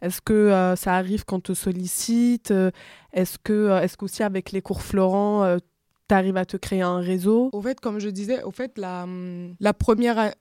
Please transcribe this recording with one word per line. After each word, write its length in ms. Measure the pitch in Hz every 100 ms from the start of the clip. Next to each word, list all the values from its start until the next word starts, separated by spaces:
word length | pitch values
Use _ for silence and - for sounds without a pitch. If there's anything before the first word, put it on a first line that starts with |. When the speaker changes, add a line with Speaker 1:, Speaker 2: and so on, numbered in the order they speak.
Speaker 1:
Est-ce 180 | 175 -
que, 140 | -
euh, 420 | 214 208 190 180 180
ça 200 | - 180
arrive 300 | 185 208 -
qu'on 140 | 190
te 140 | 180
sollicite ? 960 | 180 - 180 180 - - 233 240 240 -
Euh, 220 | 196 185 - - - _
est-ce 240 | - 180 -
que, 160 | -
euh, 280 | 214 208 190
est-ce 160 | 175 -
qu'aussi 260 | 196 -
avec 280 | 214 190 -
les 120 | 190
cours 180 | - 196
Florent, 600 | - 196 190 190 208 208
euh, 140 | 196 175 - _ _ _ -
t'arrives 280 | 196 190 185
à 80 | 185
te 120 | 190
créer 240 | - 190
un 180 | 180 180
réseau ? 500 | 180 185 185 226 262
Speaker 2:
Au 80 | 208
fait, 180 | 214 262
comme 200 | 247 214
je 100 | 208
disais, 340 | 190 202 254
au 80 | -
fait, 260 | - 254 -
la, 260 | 185 180
hum, 500 | 180 180 180 175 175 180
la 140 | 208
première, 600 | 208 - 220 240 226 214 -